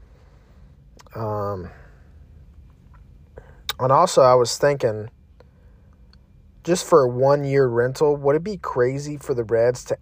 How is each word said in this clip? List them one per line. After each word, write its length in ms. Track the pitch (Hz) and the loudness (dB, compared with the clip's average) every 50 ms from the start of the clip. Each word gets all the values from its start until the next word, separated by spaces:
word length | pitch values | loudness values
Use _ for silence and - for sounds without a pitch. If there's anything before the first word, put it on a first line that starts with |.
| - - - - - - - - _ _ _ - - - - _ _ - - - - - - | -20 -20 -20 -20 -20 -20 -20 -20 _ _ _ -20 -20 -20 -20 _ _ -20 -20 -20 -20 -18 -12
Um, 540 | 110 110 107 107 104 101 101 101 95 87 87 - - - - - - - - - - - - - - - - - - - - - _ _ - - - - - - - - - - - - - - - - - - - | -10 -8 -8 -6 -6 -6 -6 -8 -10 -12 -14 -18 -20 -20 -20 -20 -20 -20 -20 -20 -20 -20 -20 -20 -20 -20 -20 -20 -20 -20 -20 -20 _ _ -20 -20 -20 -20 -20 -20 -20 -20 -20 -20 -20 -20 -20 -20 -16 -14 -14 -8 -4
and 120 | 123 127 | 0 2
also, 300 | 135 151 170 160 - - | 4 4 2 4 4 4
I 140 | 139 127 127 | 6 6 6
was 220 | 127 120 113 - - | 4 2 0 -2 0
thinking, 520 | - 143 143 139 - 120 107 107 104 107 - _ _ _ _ - - - _ _ - - - - - - - - - - - - _ _ _ - - - _ - - | 0 0 0 0 -2 -4 -4 -6 -10 -14 -18 _ _ _ _ -20 -20 -20 _ _ -20 -20 -20 -20 -20 -20 -20 -20 -20 -20 -20 -20 _ _ _ -20 -20 -20 _ -10 -6
just 220 | 165 170 - - | -4 -4 -4 0
for 160 | - - 151 | 2 4 4
a 60 | 135 123 | 4 4
one-year 600 | 123 123 131 135 143 143 143 139 135 139 135 127 | 2 0 2 2 2 2 0 0 0 2 2 2
rental, 480 | 117 117 120 127 131 - 156 147 147 143 | 2 0 -2 -2 -2 0 0 0 0 0
would 180 | 139 139 143 | 0 0 0
it 80 | 160 170 | 0 -2
be 140 | 202 208 175 | -6 -10 -10
crazy 600 | - - - 131 123 123 131 143 143 147 147 143 | -10 -6 -2 -2 -2 -2 -2 -4 -8 -10 -12 -10
for 160 | - - 143 | -8 -6 -6
the 100 | 120 117 | -6 -4
Reds 400 | 107 117 113 117 123 123 - - | -2 0 0 2 0 0 -2 -6
to 120 | - 123 - | -10 -10 -8